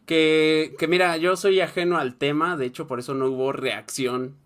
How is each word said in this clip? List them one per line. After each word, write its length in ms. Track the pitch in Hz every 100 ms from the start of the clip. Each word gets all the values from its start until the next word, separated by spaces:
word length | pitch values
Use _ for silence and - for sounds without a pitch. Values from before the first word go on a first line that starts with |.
| -
Que, 680 | 165 156 156 156 156 156 -
que 100 | 160
mira, 300 | 180 180 165
yo 180 | 175 185
soy 240 | 202 190
ajeno 380 | 165 185 175 170
al 180 | 135 123
tema, 400 | 143 147 165 170
de 80 | 127
hecho, 180 | 127 156
por 120 | 123
eso 140 | 123 135
no 120 | 135
hubo 240 | 131 131
reacción 840 | 131 131 104 - - 127 127 127 143